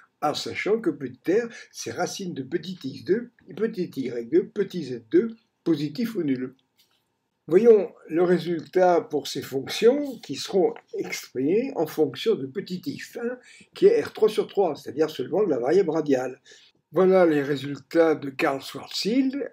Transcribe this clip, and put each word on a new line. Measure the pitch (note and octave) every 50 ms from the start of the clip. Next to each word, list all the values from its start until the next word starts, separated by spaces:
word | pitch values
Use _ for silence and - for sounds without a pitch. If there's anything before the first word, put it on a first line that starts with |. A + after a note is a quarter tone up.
| _ _ _ _ -
en | D3+ -
sachant | - - A2+ - - - F3+ G#3+ A3+
que | - F3
petit | C3+ C#3 C#3 B2 - _ _ E3
r, | F#3 A#3 A#3+ A#3 - - - _
c'est | _ - - A#2
racine | G#2+ G#2+ G#2 - - - G3 F3
de | D3 C3+ B2+
petit | C#3 E3 F3+ D#3 F#3 F#3 - -
X | C3 C3 A2+ A2
deux, | C3 F#3 A#3+ A#3+ - _ _ _ - C#3+
petit | F#3 G#3+ A3+ A3+ F#3 F3 C3+ -
Y | C#3 B2+ A2+ A#2 A#2+ A#2 A#2
deux, | D3 F#3 A3+
petit | A3 _ G#3 G3 F#3+ - F3+ D3
Z | B2 B2+ A#2 A2+ _
deux, | D#3 F3+ A#3 A3+ A3+ _ _ _ _ _ _
positif | E3+ D#3+ C#3 D3+ D3 D#3 - A#3 A3+ -
ou | G3
nul. | E3 C#3+ C3 B2 C3 B2+ - _ _ _ _ _ _ _ _ _ _ _ _ _ _ _ _ _ _ -
Voyons | D#3+ G3 A3+ A#3 A3 G3+ F3 - - - - -
le | D#3 E3
résultat | F3+ F3 F3+ D#3+ D3 E3+ F3 D#3 - - - F#3 F#3 F3+ F3 D#3+
pour | D3+ - D3+ C#3 -
ces | - - C#3+
fonctions | A#2+ - C3+ C#3 B2 - - - G#3 A#3 C4+ D4 D4 C#4 A#3+ -
qui | - - C#3
seront | C3 - - - F#3+ E3+ D3 - - _ _ -
exprimées | G3 F#3 F3+ - - - - - A#2+ C3+ D3 F#3+ A3+ C4+ C4+ -
en | - D#3+ D#3
fonction | - D#3 D#3 C3+ B2+ - - A3 A#3
de | - C#3
petit | C3+ C3+ G3+ F#3 - F#3 F3 -
X | C#3+ C3+ - - - - A#3
un, | A#3 A#3+ B3+ B3 _ - - - - _ _
qui | - E3+
est | G3+ - D3
R | - -
trois | - - A3 G#3+
sur | G#3+ G#3+ E3+
trois, | - - G3 G3 E3 C#3
c'est-à-dire | - - - A#2 C#3+ D#3 D3+
seulement | - - B2+ C3 C#3+ F#3+
de | G#3+ F3+
la | C#3 A#2+
variable | A#2+ C3+ E3 G3 G3 D#3
radiale. | D#3 D#3+ D#3 D3 C3 B2+ B2+ C3 B2+ - _ - - - - _ _ _ _ _
Voilà | D3 E3 F#3 F#3 F#3+ F#3 F3+
les | E3 D3+ D3
résultats | C#3 C#3 D3 C3 C3 C#3+ C#3+ C3+ - _ - E3+ E3 D#3+ D3+
de | C3+ C#3+ C#3
Karl | C3 - E3 D3 C3+ C3
Schwarzschild. | - - - - - - - - - F#3+ A#3 C4+ C4+ C4 C4+ C#4+ - -